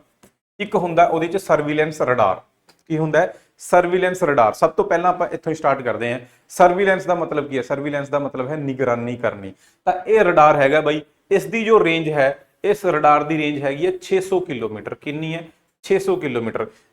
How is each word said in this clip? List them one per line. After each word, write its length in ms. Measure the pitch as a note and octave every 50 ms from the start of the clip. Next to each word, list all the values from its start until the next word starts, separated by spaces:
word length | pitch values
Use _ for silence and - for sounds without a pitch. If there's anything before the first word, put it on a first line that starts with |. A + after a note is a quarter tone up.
| _ _ _ _ _ - _ _ _ _ _ -
ਇੱਕ 160 | G#3 - -
ਹੁੰਦਾ 300 | F#3+ F3 F3 E3 E3 F3
ਉਹਦੇ 220 | - E3 D#3+ D#3+ E3+
ਚ 100 | F3 F#3+
ਸਰਵੀਲੈਂਸ 640 | - - E3 D3+ D3 D3 D3+ D3+ D3+ D#3+ D#3 -
ਰਡਾਰ। 400 | D#3 B2+ B2+ A#2+ G#2+ F#2+ F2+ - - _ _ _ _ _ _ _ _ -
ਕੀ 100 | D#3+ D#3
ਹੁੰਦਾ 240 | D#3+ D#3 D3+ D#3
ਹੈ? 120 | F3 - - - _ _ _ _
ਸਰਵੀਲੈਂਸ 680 | - - - F3+ F3 F3 F3 F#3 F3+ F#3 F3+ F3+ F3+
ਰਡਾਰ। 300 | D3+ C#3+ B2 A#2 G#2 G#2
ਸਭ 160 | - F3 D#3
ਤੋਂ 160 | - - G3
ਪਹਿਲਾਂ 240 | G3+ F3+ E3+ F3 F3+
ਆਪਾਂ 180 | F3 F3+ F3 -
ਇੱਥੋਂ 220 | - - - E3
ਹੀ 60 | D#3 -
ਸਟਾਰਟ 240 | - C#3+ C3+ C3
ਕਰਦੇ 320 | B2+ A#2+ G#2+ G#2 A#2 A#2+ A#2+
ਹਾਂ। 60 | B2+ B2 - _ _ _ _
ਸਰਵੀਲੈਂਸ 560 | - - F3+ F3+ F3 F#3 G3+ F#3+ F#3+ F3+ -
ਦਾ 100 | E3+ F3+
ਮਤਲਬ 340 | E3+ D#3+ - D3+ D3 C3+ -
ਕੀ 80 | C3+ B2+
ਹੈ? 40 |
ਸਰਵੀਲੈਂਸ 480 | A#2+ - D3 C#3 C#3+ D3+ C#3+ C#3+ C#3 C3+
ਦਾ 100 | D3 C#3+
ਮਤਲਬ 280 | C#3+ C3+ - C3 B2+ C3
ਹੈ 80 | D#3
ਨਿਗਰਾਨੀ 600 | D#3 C#3+ C#3 C3 B2 C3+ B2 A#2+ A#2+ A#2 A#2+ B2 A#2+
ਕਰਨੀ। 360 | B2 G#2+ G2 G#2 G2 F#2+ F#2+ _ _ _ _ _ -
ਤਾਂ 80 | F3+ F3 F3+ - G3
ਇਹ 120 | G#3+ A3
ਰਡਾਰ 360 | G3+ F3 E3 D3+ D3+ D3+ D3
ਹੈਗਾ 260 | C#3+ C#3 C3+ D3 D#3
ਬਾਈ, 200 | D3+ D3 D#3 D#3 D3+ _ _ _ _ -
ਇਸ 140 | G3 F#3+ D#3
ਦੀ 200 | E3 G3+ A3+ A3
ਜੋ 180 | G#3+ A3+ G3+ F3+
ਰੇਂਜ 260 | E3+ E3 E3 D#3+ D#3
ਹੈ, 360 | D3+ D3 C3+ C3+ C#3 - _ _ _ _ -
ਇਸ 220 | F#3+ G3+ G3+ -
ਰਡਾਰ 380 | F3+ D#3 D3+ D3+ D3 D3 D3 D3
ਦੀ 140 | D3+ D#3+ D3+
ਰੇਂਜ 260 | D3+ D3 D3 C3+ C#3+
ਹੈਗੀ 220 | C#3 C#3 D3 E3
ਹੈ 60 | F#3 F#3 -
ਛੇ 200 | - - G3 F#3+
ਸੌ 180 | F#3 - F#3+ F3+
ਕਿਲੋਮੀਟਰ। 560 | F3+ - C#3+ A#2 A2+ G#2+ G#2+ G#2 F#2+ - -
ਕਿੰਨੀ 380 | - - D3 C#3+ D#3 D#3+ D#3+ D#3+
ਹੈ? 140 | E3 E3 E3 _ _ _ _ _ _ -
ਛੇ 160 | - G3 F#3
ਸੌ 160 | F#3+ F#3+ F#3
ਕਿਲੋਮੀਟਰ। 520 | F3+ E3 C#3 B2 A#2+ A2+ A2+ G#2+ - A2 - _ _ _ _